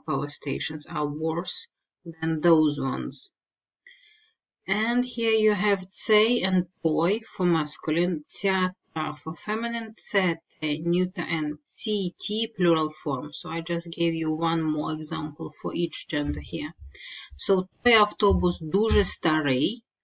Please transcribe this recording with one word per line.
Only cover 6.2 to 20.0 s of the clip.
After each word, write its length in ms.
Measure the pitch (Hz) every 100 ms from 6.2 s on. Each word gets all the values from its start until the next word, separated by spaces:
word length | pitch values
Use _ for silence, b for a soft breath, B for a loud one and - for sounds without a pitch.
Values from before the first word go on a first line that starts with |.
| 226 247
and 240 | 190 185 175 _
той 380 | 160 151 170 220 - -
for 100 | 180
masculine, 800 | 165 147 - - 156 175 165 -
цята 840 | - 196 190 185 190 _ - 151 147
for 180 | - 170
feminine, 600 | - 214 233 233 220 220
цете, 840 | - 202 185 160 _ _ 151 147
neuter, 400 | 170 175 185 185
and 340 | - 160 151 151 _ -
ті, 380 | - 208 185 -
ті, 360 | - 214 226 -
plural 320 | 175 165 156 -
form. 300 | 156 131 151
So 160 | - 165
I 120 | 165
just 300 | 165 170 170
gave 220 | 170 170
you 180 | 165 160
one 300 | 156 165 165
more 320 | 160 147 156
example 560 | 156 156 160 151 143 160 -
for 120 | 175
each 340 | 170 165 - -
gender 340 | 147 147 143
here. 320 | - 165 151 - - B B B B -
So 300 | - 190 185 _
той 100 | 240
автобус 680 | 226 208 - 208 190 180 175
дуже 420 | 160 185 220 214
старий. 800 | 190 - 170 156 147 127 160 240 - _